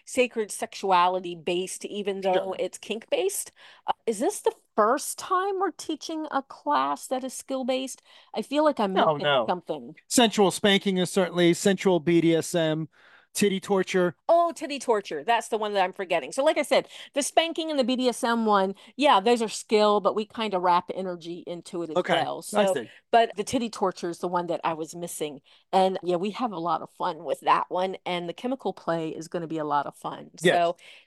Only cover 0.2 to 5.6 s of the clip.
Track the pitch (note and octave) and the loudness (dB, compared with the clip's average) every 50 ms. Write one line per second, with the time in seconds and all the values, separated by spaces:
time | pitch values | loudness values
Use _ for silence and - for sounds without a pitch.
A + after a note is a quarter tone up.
0.2 | B3+ A#3 - A#3 G#3+ F#3+ - - A#3+ A3 - - - G3 F#3 F3 F3 F3+ F#3 F#3 | 0 0 0 -4 -6 -6 -6 -8 -10 -10 -8 -4 0 4 4 6 6 4 2 0
1.2 | F#3 F3 F3 E3 D#3+ - F3 F3 F#3 F3+ - - - - - G#3 G3+ G3+ G3 G3 | -4 -6 -10 -8 -4 -2 -2 -2 -2 -4 -8 -10 -12 -10 -8 -6 -4 -4 -4 -2
2.2 | F#3+ F#3+ F#3 F#3 F#3+ F#3+ F#3 - F#3 F#3 - - - - G#3 A3+ - - D4 D#4+ | 0 0 2 2 0 -2 -4 -4 -6 -6 -6 -10 -10 -8 -8 -8 -6 -4 -2 -2
3.2 | F4+ G4 - - - - - _ - - - _ _ - - _ _ - A3+ F#3 | 0 0 -2 -4 -8 -10 -14 _ -20 -20 -20 _ _ -8 -8 _ _ -4 -2 0
4.2 | B3+ F4+ - - - A#4 - - _ _ _ - G#3+ G#3+ C4 D4 - - - - | -2 -2 -2 -2 -2 -2 -2 -2 _ _ _ 2 4 4 2 0 -2 -6 -10 -10
5.2 | - - F#4+ F4+ F#4+ G4+ G4+ F#4 | -6 -2 -2 0 0 0 -2 -2